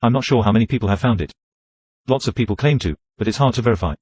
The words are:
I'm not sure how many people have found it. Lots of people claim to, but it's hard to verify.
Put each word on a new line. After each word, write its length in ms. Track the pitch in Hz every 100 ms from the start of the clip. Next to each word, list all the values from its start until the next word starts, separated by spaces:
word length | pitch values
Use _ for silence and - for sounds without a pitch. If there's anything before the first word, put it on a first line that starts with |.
I'm 140 | 120
not 100 | 123
sure 200 | 127 131
how 80 | 107
many 160 | 104 113
people 220 | 131 101
have 100 | 98
found 220 | 127 110
it. 100 | 76 - _ _ _ _ _ _ -
Lots 200 | 127 -
of 80 | 107
people 200 | 117 104
claim 220 | 147 143
to, 160 | 95 76 _ _
but 100 | 107
it's 100 | 110
hard 180 | 139 123
to 80 |
verify. 320 | 120 107 87 73